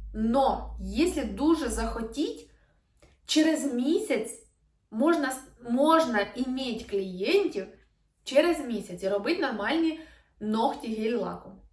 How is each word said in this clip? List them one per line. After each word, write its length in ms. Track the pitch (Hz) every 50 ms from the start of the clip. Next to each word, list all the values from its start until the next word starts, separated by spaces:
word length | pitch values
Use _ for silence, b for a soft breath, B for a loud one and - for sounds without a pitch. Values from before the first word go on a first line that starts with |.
| - - -
Но, 640 | 214 220 226 233 277 269 247 - - - - - -
якщо 460 | 190 190 202 226 330 370 - 302 254
дуже 440 | 214 196 202 277 320 330 311 285 226
захотіть, 800 | 214 220 226 226 220 226 226 226 - 277 330 466 - - - b b b b b b b b b _ _ b b b b _
через 480 | - - 302 311 320 311 - 247 277 247
місяць 680 | 247 254 294 339 427 440 - 269 214 220 - - - - _ _ _ _ _ _ _ _ -
можна 360 | 214 220 269 320 339 302 285 262
с-, 420 | - - - - - - 240 240
можна 500 | 233 254 285 311 320 320 320 247 233 208 202 - -
іметь 540 | 247 262 262 254 262 269 240 214 180 - -
клієнтів 800 | 202 196 190 190 180 180 196 254 349 403 392 311 - 202 185 - - - _ _ _ _ _ _ _ _ -
через 420 | - 262 277 320 349 330 311 277
місяць 380 | 247 233 202 190 - 180 170 190
і 60 | 190
робити 320 | 202 202 202 254 349 359
нормальні 580 | 302 262 240 202 202 226 294 330 330 320 311 320 B B B B B B B -
ногті 480 | 214 214 214 226 233 262 294 - - 226
гель-лаком. 640 | 220 214 220 226 240 220 185 175 175 - - - - - - -